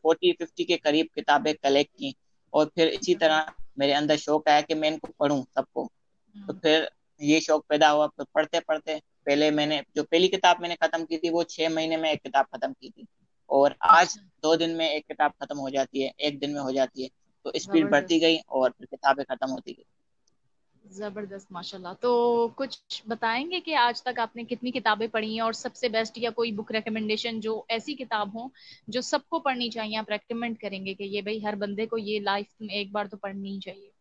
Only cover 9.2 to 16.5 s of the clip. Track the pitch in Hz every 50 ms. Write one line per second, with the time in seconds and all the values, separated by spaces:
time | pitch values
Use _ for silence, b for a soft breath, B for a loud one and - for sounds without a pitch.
9.2 | _ 143 143 147 151 151 151 151 147 151 151 143 135 _ _ 151 151 _ 165 170
10.2 | 185 185 196 185 - 180 175 - 170 175 170 - 170 160 170 165 165 156 165 156
11.2 | 160 170 165 170 165 - - - 160 160 160 160 160 160 160 160 160 156 151 143
12.2 | _ 135 131 135 135 _ - 123 127 135 135 _ - - _ - 226 _ _ _
13.2 | _ _ _ _ _ - 143 139 139 143 143 _ - 170 185 170 180 175 - -
14.2 | - _ _ _ - 156 165 160 165 165 165 165 160 156 147 151 - - 151 -
15.2 | 151 147 - _ 143 - 147 143 139 135 139 135 131 - - 139 135 131 - -
16.2 | 147 151 143 139 143 143